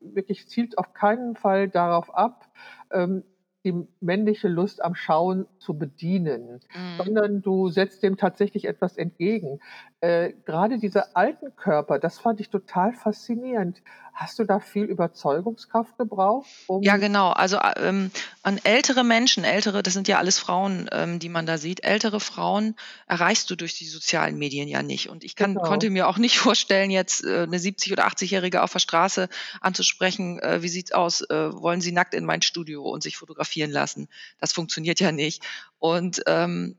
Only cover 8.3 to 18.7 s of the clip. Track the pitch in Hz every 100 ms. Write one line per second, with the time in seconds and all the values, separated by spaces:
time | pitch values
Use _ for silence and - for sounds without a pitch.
8.3 | - 202 208 - - 180 - 170 - 175
9.3 | 220 156 139 - - - _ 170 170 170
10.3 | - - 160 208 247 208 196 - - 220
11.3 | - 285 - - 151 147 143 165 - 233
12.3 | 214 202 196 - 180 196 240 214 208 -
13.3 | 233 254 240 180 - - - - - 160
14.3 | - 208 196 - 202 208 180 170 - 151
15.3 | 147 196 226 - 226 226 - 233 - 190
16.3 | 254 277 - - 190 202 202 208 202 185
17.3 | - 185 202 - - 180 196 190 - -
18.3 | - 196 196 202